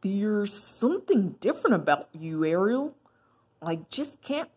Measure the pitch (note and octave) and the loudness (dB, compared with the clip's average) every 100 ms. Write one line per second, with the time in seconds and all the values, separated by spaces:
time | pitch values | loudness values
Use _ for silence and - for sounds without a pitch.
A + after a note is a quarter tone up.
0 | G3 G3 G#3 G#3 G3+ - - - A#3 F#4 | -2 0 0 0 0 -6 -18 -2 0 0
1 | - D#4 F#3+ - - D#4 - G3+ D3+ D3 | 2 2 2 -2 -2 0 2 2 4 0
2 | - E3 D#3+ D#3+ D#3+ E3 G3 B3 C#4+ - | 0 -12 -8 0 2 4 2 2 -2 -8
3 | _ _ _ _ _ _ D#3+ E3 D#3 - | _ _ _ _ _ _ -6 -6 -6 -8
4 | C#4+ - - C#4+ D#4+ | -8 -10 -6 -6 -6